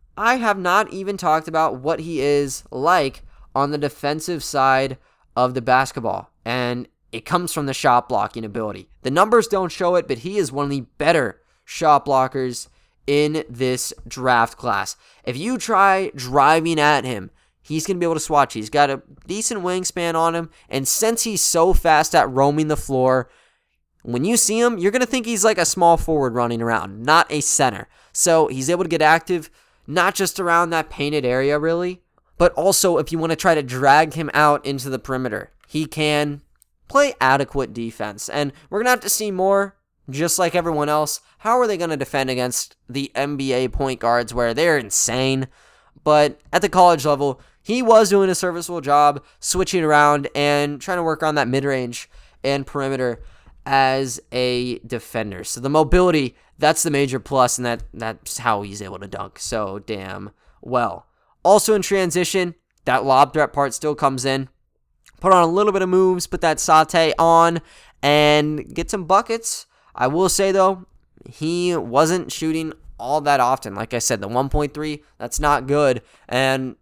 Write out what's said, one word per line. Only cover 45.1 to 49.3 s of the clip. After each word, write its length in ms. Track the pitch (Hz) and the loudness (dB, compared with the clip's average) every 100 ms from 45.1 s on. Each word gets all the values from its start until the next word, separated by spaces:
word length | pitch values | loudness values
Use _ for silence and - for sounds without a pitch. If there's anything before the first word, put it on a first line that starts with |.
| 123 131 135 131 _ _ _ _ _ | 0 0 -2 -4 _ _ _ _ _
But 380 | 247 254 247 - - | 2 4 4 0 -2
at 80 | - | 0
the 80 | 381 | 2
college 360 | 185 180 165 | 6 6 6
level, 360 | 147 143 143 127 _ _ | 2 0 0 -4 _ _
he 180 | - 240 | -6 -2
was 300 | 233 220 202 | 6 6 6
doing 180 | 202 190 | 4 4
a 60 | |
serviceable 460 | 175 185 170 170 175 | 0 -2 -6 -8 -6
job 440 | 139 143 147 143 _ | 2 4 4 2 _